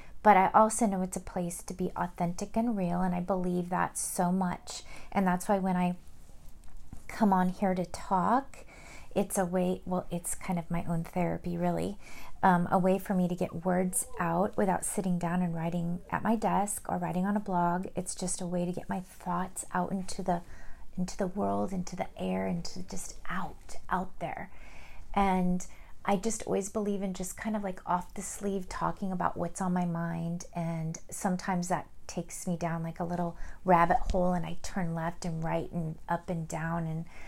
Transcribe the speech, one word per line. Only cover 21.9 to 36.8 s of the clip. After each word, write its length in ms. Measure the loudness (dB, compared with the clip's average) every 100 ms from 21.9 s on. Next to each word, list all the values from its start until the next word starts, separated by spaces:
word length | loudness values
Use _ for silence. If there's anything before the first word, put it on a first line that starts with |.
| -4
the 120 | -6 -4
air, 240 | -2 0 0
into 380 | -2 -2 -4
just 320 | -4 -4 -6 -4 -2
out, 500 | -2 -2 -6 -4 -2 0
out 220 | 0 -2 -4
there. 320 | -6 -6 -8 -8 -8 -10 -8 -8 -2 4
And 500 | 6 6 4 2 0 -10 -12 -6 0
I 100 | 2
just 280 | 2 -2
always 260 | 0 0 0
believe 320 | -2 -2 -2
in 140 | -2 -4
just 200 | -6 -6
kind 200 | -4 -2
of, 80 |
like, 180 | -2 -6 -2
off 260 | -2 -2
the 80 | -6
sleeve 480 | -8 -4 -2 -2 -4
talking 420 | -2 -2 -2 -2
about 240 | 0 0 0
what's 240 | -2 -2
on 140 | 0
my 120 | 2 0
mind, 600 | 0 -2 -2 -4 -4 -6 -6
and 440 | -4 -2 -4 -6 -8
sometimes 580 | -4 0 0 0 0 0
that 180 | -2 -2 -10 -8
takes 420 | -6 -6 -6 -4
me 100 | -2
down, 240 | -2 -2
like, 160 | -4 -4
a 40 |
little 340 | -4 -2 -2 -2 -6 -2 6
rabbit 320 | 6 8 6 6
hole, 220 | 6 4
and 120 | 4 0
I 120 | -2
turn 320 | 0 0 0 0
left 300 | -2 -4 -4
and 180 | -2
right 280 | 0 0 -2
and 240 | -2 -4 -4 -2
up 220 | -2 0
and 180 | -4 -4
down, 400 | -4 -2 -2